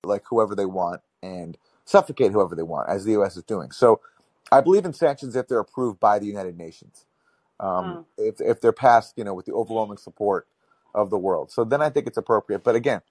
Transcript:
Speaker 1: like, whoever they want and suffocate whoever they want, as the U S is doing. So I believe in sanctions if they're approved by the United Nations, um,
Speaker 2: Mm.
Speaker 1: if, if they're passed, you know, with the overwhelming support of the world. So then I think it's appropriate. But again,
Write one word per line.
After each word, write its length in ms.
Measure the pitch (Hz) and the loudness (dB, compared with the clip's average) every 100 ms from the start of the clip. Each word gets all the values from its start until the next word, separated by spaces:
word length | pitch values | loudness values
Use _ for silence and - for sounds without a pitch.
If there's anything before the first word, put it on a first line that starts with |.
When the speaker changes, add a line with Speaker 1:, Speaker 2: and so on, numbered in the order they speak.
Speaker 1:
like, 220 | 90 101 - | -4 -4 -2
whoever 280 | 117 107 101 | 0 0 0
they 100 | 95 | -4
want 360 | 92 87 87 _ _ | -4 -4 -6 _ _
and 340 | 92 92 85 82 _ _ | -14 -12 -14 -16 _ _
suffocate 480 | - 202 180 143 110 | 2 4 4 0 0
whoever 240 | 104 90 82 | 2 0 -4
they 80 | |
want, 240 | 82 76 - | -6 -6 -4
as 160 | 98 | -4
the 80 | 101 | -2
U 120 | 107 | 0
S 120 | 98 90 | -2 -4
is 80 | |
doing. 260 | - 101 71 | -10 -10 -10
So 300 | - 123 107 - _ _ _ _ | 2 6 6 0 _ _ _ _
I 100 | 135 | 4
believe 240 | 156 196 | 6 4
in 80 | 180 | 2
sanctions 440 | - 160 143 131 120 | 0 0 0 -6 -6
if 100 | 123 | -2
they're 140 | 120 | -2
approved 400 | 101 - 123 95 | -2 -4 -4 0
by 180 | 107 104 | 2 2
the 80 | 104 | -2
United 320 | 101 92 85 | -8 -10 -12
Nations, 480 | 82 - - _ _ _ _ _ _ - | -16 -20 -20 _ _ _ _ _ _ -10
um, 240 | 98 92 | -4 -4
Speaker 2:
Mm. 200 | 90 170 - - | -4 -8 -14 -6
Speaker 1:
if, 220 | 110 - | -6 -2
if 200 | - 117 | -2 0
they're 120 | 117 | 0
passed, 440 | - 131 117 - - | 2 4 4 2 -8
you 60 | |
know, 120 | 101 | -10
with 120 | 92 101 | -10 -6
the 60 | |
overwhelming 460 | 107 104 110 107 101 | -6 -4 -4 -4 -8
support 500 | - - 104 95 - _ _ _ _ - | -18 -4 -2 -2 -4 _ _ _ _ -2
of 140 | 104 | -2
the 80 | 101 | 0
world. 340 | 95 85 67 | 0 -2 -2
So 100 | - | -4
then 180 | 113 143 | 0 0
I 100 | 151 | 0
think 180 | 143 120 | -2 -4
it's 80 | 113 | -6
appropriate. 480 | - 110 - 101 | 0 0 0 -2
But 100 | 123 | 0
again, 280 | 117 131 107 - | 2 0 -2 -6